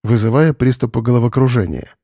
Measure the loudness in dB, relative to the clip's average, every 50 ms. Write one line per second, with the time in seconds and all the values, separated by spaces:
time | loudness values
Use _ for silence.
0 | 0 0 0 0 0 0 2 2 2 2 0 _ 0 0 0 0 -4 -4 -4 -4
1 | -2 0 0 2 0 0 0 0 0 2 2 0 -2 -2 -6 -10 -12 -16 _ _